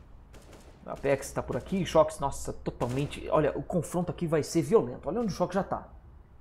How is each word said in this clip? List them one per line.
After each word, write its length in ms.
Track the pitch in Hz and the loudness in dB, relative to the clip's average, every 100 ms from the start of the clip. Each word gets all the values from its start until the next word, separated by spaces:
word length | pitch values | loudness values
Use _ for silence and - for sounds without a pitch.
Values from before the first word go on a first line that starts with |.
| - - - - - - - - | -20 -20 -20 -20 -20 -20 -20 -18
O 60 | - | -12
Apex 420 | - 139 135 - | -4 0 0 0
tá 100 | - | -4
por 140 | 120 131 | -2 -4
aqui, 300 | - 190 160 | -2 -2 4
Shox, 340 | 160 151 - | 6 6 4
nossa, 320 | 139 - - | -4 -4 -6
totalmente. 760 | 113 - - 123 131 143 - - | -6 -8 -2 -2 0 -2 -4 0
Olha, 220 | 151 147 - | 2 4 0
o 60 | |
confronto 480 | 143 185 - 175 175 | -2 -2 0 -2 -2
aqui 160 | - 170 | -2 0
vai 160 | 156 | 0
ser 180 | 139 165 | 2 0
violento. 480 | 143 214 123 123 135 | 4 4 4 -2 -4
Olha 140 | 208 | -2
onde 100 | 226 | -2
o 20 | |
Shox 200 | - 180 | -2 -2
já 80 | 190 | -2
tá. 260 | 180 110 - - - - - - | -2 -6 -8 -18 -20 -20 -20 -20